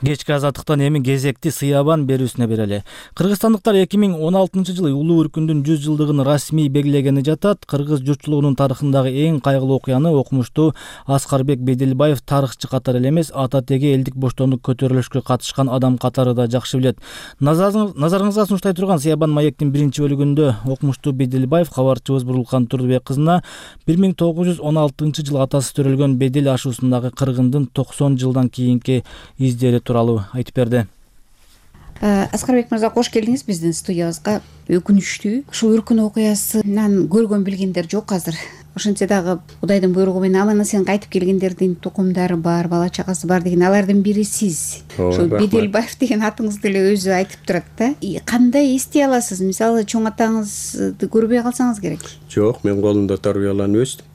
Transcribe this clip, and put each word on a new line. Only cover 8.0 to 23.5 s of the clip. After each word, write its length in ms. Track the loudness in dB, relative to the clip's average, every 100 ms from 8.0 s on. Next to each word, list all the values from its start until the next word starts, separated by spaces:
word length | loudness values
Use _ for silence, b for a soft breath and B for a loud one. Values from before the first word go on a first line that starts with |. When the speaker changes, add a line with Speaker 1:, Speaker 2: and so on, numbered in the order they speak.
| 0
Speaker 1:
журтчулугунун 500 | -2 0 0 0 2
тарыхындагы 560 | 0 0 0 2 0 0 0
эң 160 | 0
кайгылуу 320 | 0 0 2 0
окуяны 320 | 0 0 2 2
окумуштуу 560 | 0 -2 -2 0 0 0 B B
Аскарбек 540 | -2 -2 0 -2 0 0
Беделбаев 600 | 0 0 0 2 2 2
тарыхчы 440 | 0 -2 -2 -4 -6
катары 240 | -4 0 0
эле 140 | 2
эмес, 200 | 0 0
ата 260 | -4 -2 -2
теги 300 | 0 0 2
элдик 240 | 2 0 -2
боштондук 460 | -4 0 0 0 -2
көтөрүлүшкө 500 | -2 0 0 0 -4
катышкан 480 | -2 -4 -4 -4 -2
адам 300 | 0 0 0
катары 340 | -2 0 0
да 140 | 2 0
жакшы 320 | -2 -2 -2
билет. 160 | 0 -2 B B B B
Назарыңыз-, 500 | 0 2 2 2 -2 0
назарыңызга 460 | 0 2 0 0 0
сунуштай 240 | 0 0
турган 260 | -2 0 0
Сыябан 240 | 2 0 2 2
маектин 320 | 0 0 0
биринчи 300 | 2 0 0
бөлүгүндө 540 | -2 0 2 2 2 0
окумуштуу 480 | -4 -2 -2 -2 -4
Беделбаев 560 | -2 -2 0 0 0 0 0
кабарчыбыз 480 | 0 0 0 -2
Бурулкан 420 | 0 -2 0 0 0
Турдубек 320 | -2 0 0
кызына 380 | 0 0 2 2 B